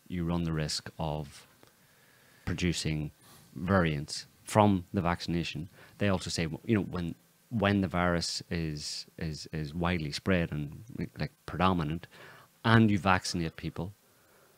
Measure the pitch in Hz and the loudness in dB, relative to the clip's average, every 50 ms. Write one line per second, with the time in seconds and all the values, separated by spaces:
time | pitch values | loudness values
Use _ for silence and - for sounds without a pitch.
0 | _ - 90 90 85 82 85 85 85 82 80 78 76 73 - - - - - - | _ -10 -6 -4 -2 -2 -2 -2 -2 -2 -2 -2 -2 -4 -4 -6 -8 -10 -10 -6
1 | 82 80 76 76 76 71 - - - - _ _ - - _ _ _ _ _ _ | -6 -4 -4 -6 -8 -10 -14 -20 -20 -20 _ _ -20 -20 _ _ _ _ _ _
2 | _ _ _ _ _ _ _ _ _ - 90 78 90 87 80 - - 80 78 76 | _ _ _ _ _ _ _ _ _ -4 -4 0 0 0 0 0 -2 -2 -2 -2
3 | 76 73 - _ - - - - - - - 64 82 90 98 95 85 82 76 71 | -4 -6 -8 _ -20 -20 -20 -20 -20 -16 -12 -8 -2 2 4 4 4 4 0 -2
4 | 73 - - - - - _ _ - - - 110 104 104 98 92 87 - - 101 | -4 -6 -10 -12 -12 -14 _ _ -14 0 4 6 6 6 6 4 0 -2 -4 -2
5 | 85 85 87 - - - 85 85 82 - - - 80 98 - - - - - - | 0 0 0 -2 -2 -2 -2 -2 -2 -4 -6 -8 -10 -10 -14 -20 -20 -20 -8 -2
6 | 104 101 95 87 - 87 - - 87 80 73 - - - 117 104 87 - - 90 | 0 0 0 0 -2 -4 -4 -2 -2 -4 -4 -8 0 2 2 2 2 0 -4 -4
7 | 87 82 82 - _ _ _ _ _ _ 123 113 98 101 101 101 95 87 - 87 | -6 -6 -6 -8 _ _ _ _ _ _ -2 2 2 4 4 4 2 2 2 2
8 | 87 90 87 85 82 - - - - - - 85 82 78 76 73 76 - - - | 2 2 2 2 0 -2 -6 -8 -8 -6 -4 -4 -4 -4 -4 -6 -8 -10 -10 -10
9 | - - _ - 85 80 76 71 - - - 80 78 71 76 87 87 85 90 87 | -12 -14 _ -10 -8 -8 -8 -8 -12 -10 -8 -8 -8 -6 -4 -2 0 0 0 0
10 | 78 71 73 - - 95 95 87 85 78 - 76 73 71 - - - - - - | -2 -4 -6 -4 0 2 2 2 2 0 -2 -4 -4 -6 -8 -12 -16 -16 -10 -10
11 | 87 - - - 76 76 - _ _ - - 78 90 92 92 87 78 73 78 85 | -10 -10 -6 -8 -8 -8 -8 _ _ -10 -2 2 2 4 4 2 0 -2 -2 -6
12 | - - - - - - - - - _ _ _ _ 117 113 113 113 107 104 95 | -8 -12 -20 -20 -20 -20 -20 -20 -20 _ _ _ _ 6 8 8 8 8 4 4
13 | 73 98 92 92 - - - 90 85 80 - - - 82 - - 82 98 101 - | 4 4 4 4 2 -2 -4 -2 -4 -4 -6 -6 -8 -8 -6 -6 -8 -8 -10 -16
14 | _ _ _ _ _ _ _ _ _ _ _ | _ _ _ _ _ _ _ _ _ _ _